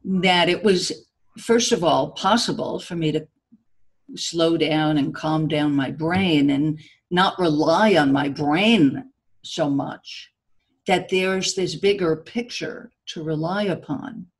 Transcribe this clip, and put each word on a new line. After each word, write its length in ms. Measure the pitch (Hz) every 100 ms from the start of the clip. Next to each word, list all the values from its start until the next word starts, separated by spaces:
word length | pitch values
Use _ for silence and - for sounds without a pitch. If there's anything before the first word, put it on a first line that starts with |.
that 440 | 190 190 185 180 170
it 160 | 175
was, 280 | 214 180 - - _ _ _ -
first 340 | - 233 226
of 120 | 208
all, 280 | 165 139 -
possible 680 | - 190 233 - - - 180
for 160 | -
me 160 | 170 156
to 160 | 151 156 _ _ _ _ _ _ _ _
slow 400 | - - 170 165
down 420 | 165 156 156 156 151
and 160 | 143
calm 340 | - 156 156 156
down 280 | 156 147
my 160 | 143 131
brain 580 | 151 160 185 190 151 143
and 280 | 139 151 151 - _ _
not 260 | 180 190 -
rely 560 | 175 151 156 170 214
on 180 | 175 143
my 160 | 139 143
brain 840 | 139 147 151 214 226 139 110 - _ _ _
so 260 | - - 147
much, 640 | 139 - - - - - _ _ _ _ _ -
that 220 | 180 180
there's 460 | 185 185 190 180
this 200 | - 175
bigger 400 | 156 196 202 170
picture 760 | 156 - 240 240 - - - - _ -
to 160 | 180
rely 400 | 156 156 160 196
upon. 600 | 208 160 - 147 - - -